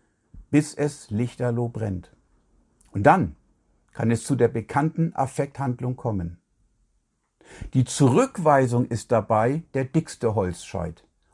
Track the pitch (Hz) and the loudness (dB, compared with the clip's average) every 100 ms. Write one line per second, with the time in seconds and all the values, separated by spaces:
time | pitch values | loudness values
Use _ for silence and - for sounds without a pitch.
0 | _ _ _ - - 143 151 - 147 - | _ _ _ -20 0 0 0 -2 -4 -4
1 | - 104 123 - 123 117 120 120 110 92 | -6 -4 -4 -2 -2 -2 -4 -4 -6 -6
2 | - _ _ _ _ _ _ _ _ 104 | -10 _ _ _ _ _ _ _ _ 2
3 | 101 185 95 - _ _ _ _ _ - | 4 6 4 -6 _ _ _ _ _ -4
4 | 113 117 - 131 120 117 104 143 156 151 | 0 0 0 2 2 2 -4 0 0 0
5 | 165 - 135 - - - 139 123 127 127 | -2 0 -4 -2 -6 -4 -4 -4 -6 -4
6 | 120 104 85 87 _ _ _ _ _ _ | -4 -4 -6 -10 _ _ _ _ _ _
7 | _ _ _ _ - - - 131 127 - | _ _ _ _ -20 -16 -4 0 0 4
8 | 139 139 262 - 156 143 131 120 123 113 | 4 4 2 0 2 4 4 0 -2 -4
9 | - 117 104 110 113 147 165 135 131 160 | 0 0 2 2 2 -2 -6 -6 -2 -2
10 | 165 - 117 107 92 87 - 95 82 82 | -2 -4 -2 0 -2 -4 -8 -8 -8 -10
11 | _ _ _ | _ _ _